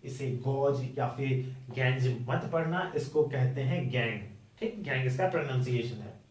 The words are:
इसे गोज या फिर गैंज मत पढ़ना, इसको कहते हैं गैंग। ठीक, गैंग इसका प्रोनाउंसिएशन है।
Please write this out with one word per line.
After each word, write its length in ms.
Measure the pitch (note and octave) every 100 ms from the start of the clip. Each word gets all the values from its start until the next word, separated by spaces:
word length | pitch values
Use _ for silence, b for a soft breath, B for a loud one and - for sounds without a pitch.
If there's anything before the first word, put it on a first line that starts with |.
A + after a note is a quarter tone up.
इसे 260 | B2+ - C3+ A2+
गोज 460 | C3+ C3+ C#3+ B2+ B2+ -
या 100 | C3
फिर 480 | - C3+ B2+ - - -
गैंज 320 | C3 B2+ C3 B2+ B2 -
मत 200 | D#3+ E3+
पढ़ना, 380 | E3 D#3+ F3 F#3
इसको 280 | D3 - D3+
कहते 380 | D3 C3+ B2+ C3
हैं 280 | C3 F3 B2+
गैंग। 300 | B2 A#2 G#2 G2 - - -
ठीक, 220 | A3+ -
गैंग 220 | - C3 C3
इसका 200 | B2+ F#3
प्रोनाउंसिएशन 680 | E3+ C#3+ B2+ B2 A#2+ A2+
है। 180 | G#2+ G#2 - -